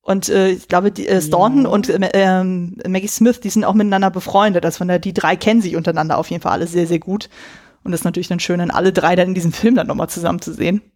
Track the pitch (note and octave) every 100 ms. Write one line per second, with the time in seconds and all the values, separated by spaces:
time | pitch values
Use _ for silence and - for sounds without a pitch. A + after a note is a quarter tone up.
0 | - G3 - G3 F#3+ F#3 - F3+ G3+ G3+
1 | - F#3+ D3+ F3 G#3 C#4 C4 G#3 - G3
2 | G3 G3 F#3+ F#3 F#3 F3+ F3 F#3+ - F#3+
3 | G3+ - A3+ A#3+ G3+ G#3+ - G#3 G#3 G3
4 | F#3+ F3+ - G3 G#3 F3+ E3 - F3+ F3+
5 | F#3+ F#3 D#3+ E3+ - A#3 F3+ D#3+ E3+ D#3+
6 | D#3+ - D#3+ E3+ - - E3+ F3 E3 E3+
7 | F3 G3+ - - - - _ _ - E3+
8 | F3 E3+ F3 F3 - F3 F3 - F#3 F#3+
9 | E3 F3+ F#3 F#3 E3 - A3 A#3+ - -
10 | E3 - E3+ F3 - - F3 G3+ _